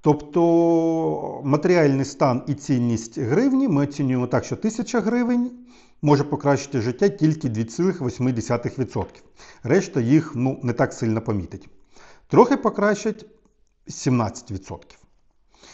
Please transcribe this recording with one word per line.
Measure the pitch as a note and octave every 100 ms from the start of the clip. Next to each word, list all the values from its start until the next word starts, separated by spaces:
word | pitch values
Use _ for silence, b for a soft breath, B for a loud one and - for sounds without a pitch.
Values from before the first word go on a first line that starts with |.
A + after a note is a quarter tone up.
Тобто | D#3 D3 D3+ F3 E3+ E3+ E3+ E3 E3 D#3+ D#3+ D3+ - -
матеріальний | C#3+ D3+ F#3 F3 D3 C3+ C3+
стан | - D3+ C3+ -
і |
цінність | C#3 - B2+ A#2+ A2+ - -
гривні | A2 D3+ C4+ C4 C4+
ми | C#3+
оцінюємо | C#3+ C#3+ C#3 B2+ B2
так, | B2+
що | - B2+
тисяча | A3 A3 - A#3+
гривень | G3 A#3+ A#3+ A#3+ B3 - B B B B
може | D3 C#3+
покращити | - D3+ C#3+ C#3 - C3
життя | A2+ A#2 G3+
тільки | G3+ D#3 D#3 B2+
дві | A2
цілих | A2+ - F3+ F3+
восьми | B2+ - B2+
десятих | A#2+ G#2+ A#2+ C3 -
відсотків. | A#2 A2+ F2+ - _ _ B B
Решта | A2+ F3+ F#3+ D3
їх, | A2+ D3+ D#3 B2+
ну, | C3 C3+
не | B2
так | A#2 C3+
сильно | - A2+ A2
помітить. | A2+ G#2 E2+ - - - _ b b b _
Трохи | E3+ A#3+ C#4
покращать — | A3+ - G3+ G3+ A3+ - - _ _ _ _ _ -
сімнадцять | - C#3+ B2 G#2+ - -
відсотків. | F#2+ - F2 - - _ _ _ _ _ b b